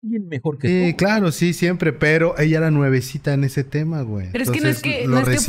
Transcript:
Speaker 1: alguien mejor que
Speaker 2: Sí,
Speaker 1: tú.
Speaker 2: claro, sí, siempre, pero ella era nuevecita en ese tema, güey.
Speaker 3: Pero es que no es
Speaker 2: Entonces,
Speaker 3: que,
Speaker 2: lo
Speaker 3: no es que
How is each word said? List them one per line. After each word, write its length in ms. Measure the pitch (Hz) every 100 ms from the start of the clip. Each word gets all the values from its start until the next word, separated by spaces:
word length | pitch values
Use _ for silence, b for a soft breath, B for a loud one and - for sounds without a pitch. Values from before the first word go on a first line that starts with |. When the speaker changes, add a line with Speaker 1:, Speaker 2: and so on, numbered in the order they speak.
Speaker 1:
alguien 260 | 220 226 185
mejor 300 | 147 156 147
que 100 | -
Speaker 2:
Sí, 240 | 180 180
Speaker 1:
tú. 40 | 156
Speaker 2:
claro, 340 | 190 214 185
sí, 200 | - 170
siempre, 400 | 170 175 180 165
pero 460 | 147 156 160 170 175
ella 200 | 151 160
era 120 | 160
nuevecita 640 | 151 139 131 131 147 147
en 100 | 139
ese 180 | 139 139
tema, 380 | 135 147 156 160
güey. 280 | 120 104 92
Speaker 3:
Pero 120 | 95
es 60 | 233
que 100 | 240
no 80 | -
es 80 | 117
Speaker 2:
Entonces, 220 | - 605
Speaker 3:
que, 40 | -
Speaker 2:
lo 60 | 247
Speaker 3:
no 40 |
es 80 | -
que 100 | -